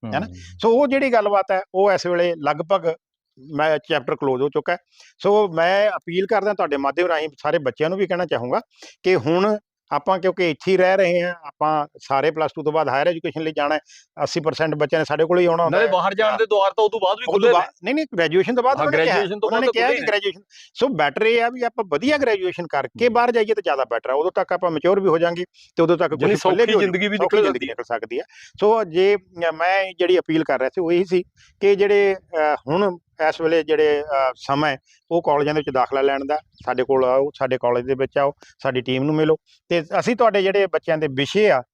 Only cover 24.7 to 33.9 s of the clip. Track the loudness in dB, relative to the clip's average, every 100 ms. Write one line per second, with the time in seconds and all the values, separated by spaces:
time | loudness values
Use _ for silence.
24.7 | 0 2 2 2 2 0 -2 -8 _ _
25.7 | 0 2 2 0 0 0 2 2 2 2
26.7 | 2 2 0 -2 0 0 2 2 -2 -6
27.7 | -10 -6 -6 -6 -8 -10 -16 -20 -2 2
28.7 | 2 0 2 2 2 _ -4 -4 -2 0
29.7 | 0 -2 -2 2 2 2 -2 0 -2 -2
30.7 | -2 0 0 0 -2 -4 _ _ _ 2
31.7 | 4 4 4 2 0 _ -2 0 0 -2
32.7 | 0 0 -4 _ _ -2 0 0 0 0
33.7 | 2 2